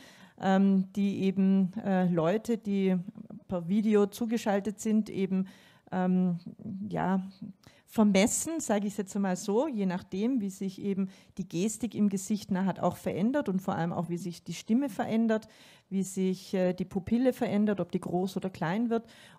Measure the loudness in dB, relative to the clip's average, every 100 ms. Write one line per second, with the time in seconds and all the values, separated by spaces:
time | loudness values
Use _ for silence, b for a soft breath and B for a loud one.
0 | B B B B 2 4 6 4 2 0
1 | 0 0 0 4 4 4 2 -2 0 2
2 | 4 4 2 2 0 -4 0 2 2 2
3 | -2 -12 -16 -16 -6 -4 0 0 4 4
4 | 4 0 -2 -2 0 0 0 -4 0 0
5 | 0 -2 0 0 -2 B B B -6 -2
6 | 2 4 2 0 -6 -14 -10 -10 -6 -2
7 | 0 0 -2 -12 -16 -18 b b b 2
8 | 4 6 4 2 -4 -4 0 0 -2 -4
9 | -6 -2 -2 -2 0 0 0 0 -2 -2
10 | -6 -4 0 0 -2 -4 -8 -4 -4 -2
11 | -2 B B -12 -6 -2 -2 -2 -6 0
12 | 0 0 -2 -4 -2 -2 0 0 -2 -2
13 | -4 -2 0 0 0 -2 -2 -2 -2 -2
14 | -4 -4 -6 -10 -10 -8 0 0 0 -4
15 | -2 0 2 0 -4 B B B B -4
16 | -2 0 0 -2 -4 0 0 0 -4 -4
17 | 0 2 2 2 0 2 2 0 -2 -4
18 | -2 -2 -2 -2 -6 -4 -2 0 0 -2
19 | -4 B B